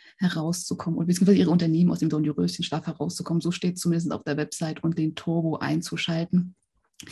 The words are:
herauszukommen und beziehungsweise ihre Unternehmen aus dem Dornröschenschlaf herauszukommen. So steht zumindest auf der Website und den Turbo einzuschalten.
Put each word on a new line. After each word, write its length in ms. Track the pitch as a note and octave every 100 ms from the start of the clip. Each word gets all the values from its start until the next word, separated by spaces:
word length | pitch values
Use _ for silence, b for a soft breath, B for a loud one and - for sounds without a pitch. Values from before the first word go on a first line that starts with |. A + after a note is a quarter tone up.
| b -
herauszukommen 800 | F3+ E3 D#3 F3 - F3+ F3 E3
und 100 | E3+
beziehungsweise 320 | F3+ F#3+ F#3+
ihre 120 | E3+
Unternehmen 400 | F3 E3 D#3+ F3
aus 80 | E3+
dem 80 | E3
Dornröschenschlaf 800 | D3+ D3+ D3+ F3 - E3 D#3 E3+
herauszukommen. 540 | D3+ D#3+ - F3+ E3+
So 100 | D#3+
steht 280 | F3 F3+ F3
zumindest 340 | F3 E3+ E3
auf 100 | -
der 140 | - C#3+
Website 440 | D3+ - D#3+ D#3
und 160 | E3 E3
den 160 | D#3+
Turbo 440 | D#3+ - E3 E3 D#3
einzuschalten. 1000 | C#3 D#3+ - E3+ - E3 E3+ F3+ F3+ - _ _ _ - B